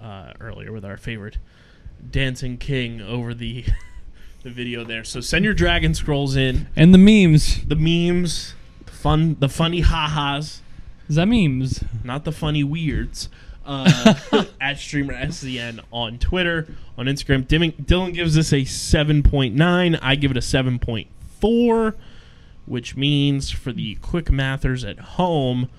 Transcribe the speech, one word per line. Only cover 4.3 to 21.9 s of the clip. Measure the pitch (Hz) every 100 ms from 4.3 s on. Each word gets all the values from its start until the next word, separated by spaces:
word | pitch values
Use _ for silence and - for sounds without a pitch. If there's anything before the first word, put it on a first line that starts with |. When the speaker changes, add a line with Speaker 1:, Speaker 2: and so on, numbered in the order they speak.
| -
Speaker 1:
the | 127
video | 120 123 117
there. | 113 113
So | 110 123
send | - 160
your | 214
Dragon | 190 175 170 160
Scrolls | 156 151 143 139 131
in. | 131 127 - -
Speaker 2:
And | 165
the | 185
memes. | 202 214 175 151 - - -
Speaker 1:
The | 156
memes, | 156 170 175 180 175 - - - - -
the | -
fun, | - - 156 165 147
the | 135
funny | - 165 175
ha-has. | - 165 151 151 143 143 151 - - - - - -
Speaker 2:
Is | 151
that | 190
memes? | 240 156 127 131 - - 110
Speaker 1:
Not | 120 139
the | 160
funny | 151 156 151
weirds. | 139 160 156 110 - - - - - -
Uh, | 139 139 147 - 220 165 -
<laughs> | - - -
at | 135 143
Streamer | - 147 139
S | 123 139 170
Z | 135 123
N | 117 113 -
on | 120 113 120
Twitter, | - 185 175 165 156 - - -
on | 127
Instagram. | 143 - 135 127
Dim-, | 151 165
Dylan | 156 143 180 185
gives | 175 170
this | 156 156
a | 143
seven | 131 - - 160 151 147
point | - 143 131
nine. | 120 175 175 175 160
I | 127 139
give | 139
it | 123
a |
seven | - 135 127 120
point | - 110 - - - -
four, | 208 233 240 226 220